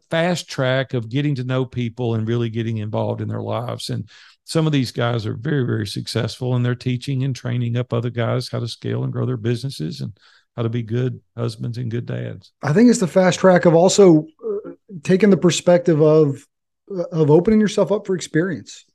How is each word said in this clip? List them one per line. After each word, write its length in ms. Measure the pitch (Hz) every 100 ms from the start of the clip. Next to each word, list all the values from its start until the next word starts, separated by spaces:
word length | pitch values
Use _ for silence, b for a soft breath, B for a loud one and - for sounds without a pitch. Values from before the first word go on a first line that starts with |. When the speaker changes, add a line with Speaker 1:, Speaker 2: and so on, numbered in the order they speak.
| _
Speaker 1:
fast 360 | 165 170 175 -
track 460 | - 127 131 131
of 160 | 127 110
getting 260 | 131 147 131
to 80 |
know 220 | 127 131 127
people 480 | 123 120 117 120
and 140 | 113 110
really 220 | 120 120
getting 280 | 110 113 110
involved 440 | 107 110 107 110
in 60 | 107
their 140 | 110
lives. 480 | 107 110 120 110 -
And 180 | 117 - b b _
some 240 | - 165 160
of 60 |
these 180 | 143 123
guys 340 | - 120 120 104
are 80 |
very, 320 | 107 131 147 120
very 220 | 113 107
successful, 680 | 127 - 113 113 - 123 127
and 80 |
they're 120 | 123 123
teaching 480 | 127 123 139 131
and 120 | 135 123
training 400 | 120 120 120 123
up 140 | 123
other 180 | 120 120
guys 380 | 120 113 120 123
how 100 | 120
to 80 | 117
scale 360 | - 117 117
and 80 | 131
grow 140 | 117 120
their 120 | 127
businesses 600 | 110 120 135 131 156 135
and 140 | 127 98 b b b -
how 60 |
to 80 | 113
be 140 | 120
good 360 | 107 120 131 113 _ -
husbands 440 | 117 110 127 117
and 100 | 123
good 160 | 117 113
dads. 460 | 120 120 104 - _
Speaker 2:
I 120 | 139
think 160 | 160 247
it's 80 | 233
the 80 | 180
fast 320 | 190 185 -
track 260 | 190 180 175
of 80 |
also, 540 | 165 180 190 190 156 156 _ 113
uh, 260 | 202 135 - - 185
taking 300 | - 185 208
the 60 | 185
perspective 640 | 180 - - 175 175 151
of, 460 | 156 156 147 127 _ _ _ _ - 190
uh, 100 | 170
of 200 | 160 147
opening 280 | 160 175 214
yourself 320 | 208 - 170
up 140 | 208 202
for 100 | 180
experience. 680 | - 156 185 147 - - _